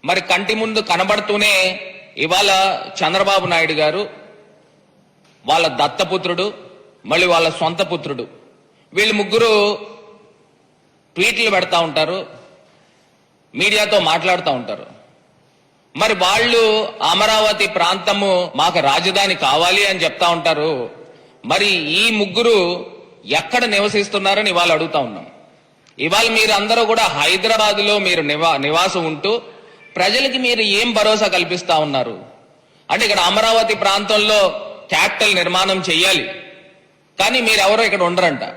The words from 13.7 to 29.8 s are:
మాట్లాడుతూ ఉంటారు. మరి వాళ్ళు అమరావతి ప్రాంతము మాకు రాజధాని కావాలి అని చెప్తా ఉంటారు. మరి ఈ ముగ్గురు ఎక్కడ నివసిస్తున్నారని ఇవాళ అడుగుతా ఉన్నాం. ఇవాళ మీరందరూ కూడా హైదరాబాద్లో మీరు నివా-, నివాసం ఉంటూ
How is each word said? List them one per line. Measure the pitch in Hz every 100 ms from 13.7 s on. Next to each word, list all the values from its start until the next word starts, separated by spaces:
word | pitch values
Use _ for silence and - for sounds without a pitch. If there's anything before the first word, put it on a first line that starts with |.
| 214 208 202
మాట్లాడుతూ | 165 165 180 180 165
ఉంటారు. | 131 117 104 - - _ _ _ _ _ _ _ _ _ -
మరి | 220
వాళ్ళు | 202 185 214 233 233 220 214 208 -
అమరావతి | 151 180 214 220 214 202 196
ప్రాంతము | 180 170 190 196 202 196 180 175 -
మాకు | 165 175
రాజధాని | 139 139 180 190 196
కావాలి | 185 139 147 175 196 202
అని | 185
చెప్తా | 160 - 175
ఉంటారు. | 170 156 151 156 143 117 - - - - _ 117
మరి | 180 202 185 147 175
ఈ | 226
ముగ్గురు | 220 202 190 233 214 175 180 - - - - - 151
ఎక్కడ | - 247
నివసిస్తున్నారని | 240 202 208 202 202 208 196 202 208
ఇవాళ | 175 175
అడుగుతా | 156 160 151
ఉన్నాం. | 120 98 - - - _ _ _ _ -
ఇవాళ | 160 202 226
మీరందరూ | 220 220 220 208 233
కూడా | 220 220
హైదరాబాద్లో | 202 143 151 190 214 220 214 208 208 208
మీరు | 190 170
నివా-, | 147 147 165 143
నివాసం | 139 160 185 185
ఉంటూ | 160 156 196 233 - - - -